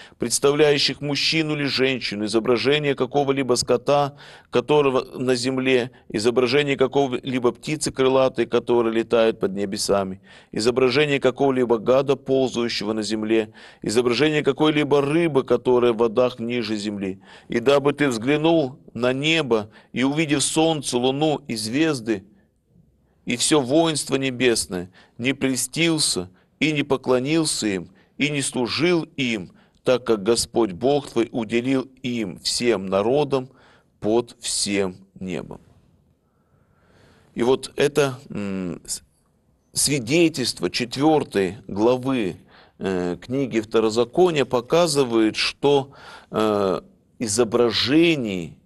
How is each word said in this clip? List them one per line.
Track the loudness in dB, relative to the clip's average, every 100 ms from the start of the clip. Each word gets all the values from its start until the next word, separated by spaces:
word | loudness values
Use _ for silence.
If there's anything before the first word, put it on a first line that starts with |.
| -20 -10
представляющих | -6 0 2 4 4 4 0 -4
мужчину | -6 -2 -2 0 -2
или | -2
женщину, | -2 0 0 0 -4 -4
изображение | -2 0 2 2 2 0 0 -2
какого-либо | -2 0 0 0 0
скота, | 0 0 0 2 2 0 -4 -20 -20 _
которого | -2 2 2 4 2 -2 -4
на | -2 0
земле, | -2 -2 2 2 0 -8 -8
изображение | -2 0 2 2 2 0 0
какого-либо | 0 2 0 -2 -4 -2 0
птицы | -2 -6 -6 -4
крылатой, | 0 2 4 2 0 0
которая | 0 2 2 2
летает | 0 2 2 2 2
под | -2
небесами, | -2 -6 -4 -2 0 -2 -8 -18 -20 -10
изображение | -2 0 2 2 2 2 2
какого-либо | 0 2 0 2 2 0
гада, | 2 2 2 -2
ползающего | 0 0 0 -2 -4 -4 -4
на | -4
земле, | -4 -4 0 0 0 -6 -20 -10
изображение | -4 0 0 2 2 2
какой-либо | 0 2 2 2 2 2
рыбы, | 2 0 0 0
которая | 0 0 2 4 4
в | 2
водах | 0 2 0 -2
ниже | -6 -4 -4
земли. | -4 -4 -6 -6 -8 -14 -20 -6
И | -2
дабы | 4 4 4
ты | 0 0
взглянул | 0 0 0 2 2 0 -6 -14
на | -2 0
небо | 0 0 0 2 0 -2 -14 _
и, | -2
увидев | -2 0 0 0
солнце, | 0 0 0 0 -4 -2
луну | 0 0 -2 -2 -4
и | -8
звезды, | -4 0 0 -2 -2 -4 -6 _ _ _ _ _ _ _ _ _
и | -6 -4
всё | 2 2
воинство | 2 2 2 -2 -2
небесное, | -2 -2 0 0 0 -2 -8 -8 _ _ -6
не | -4
прельстился | -2 -2 -2 -4 -2 0 0 -2 -4 -8 _ _ -4
и | -2
не | -2
поклонился | -2 -2 2 0 2 0 0 -2 -2
им, | -4 -6 _ _ -4
и | -2
не | -2
служил | -4 -2 -4 0 0 0 -2 -4
им, | -4 -4 -6 -16 _ _
так | 0 0
как | 2 0
Господь | 2 0 0 0 -2
Бог | 0 0 0 0
твой | -2 -2
уделил | -4 -2 -2 0 -2 -4 _
им | -6 -4 -6 -8
всем | -6 -2 0 0 0
народам | 0 2 0 0 -2 -4 _ _ _ _ _
под | 0 0 -2 -8
всем | -8 -4 -2 -2 -2 -6 -18 -12
небом». | -8 -8 -10 -16 _ _ _ _ _ _ _ _ _ _ _ _ _ _ _ _ _
И | -2
вот | 2 2 0
это, | 0 0 2 0 -2 -12
м, | -8 -6 -6 -6 -8 -10
с-, | -12 -14 _ _ _ _ _ _
свидетельство | -4 -2 -2 0 4 4 2 -6 -4 -6
четвёртой | -4 -6 0 2 2 0 -2 -2 -4 -10
главы, | 0 2 2 -2 -4 -4 -8 -16 -20 -20 -8
э, | -4 -2 -4 -6
книги | -6 -4 -2 -2
Второзакония | 0 0 2 2 0 2 2 2
показывает, | 0 -2 0 2 2 2 2 4 2
что, | 2 -4 -2 2 2 0 -10 -20 -20 -8
э, | -2 0 2 0 -2 -6 _ _ -8
изображений | -4 0 2 2 2 0 0 4 4 2 -2 -6 -8 -14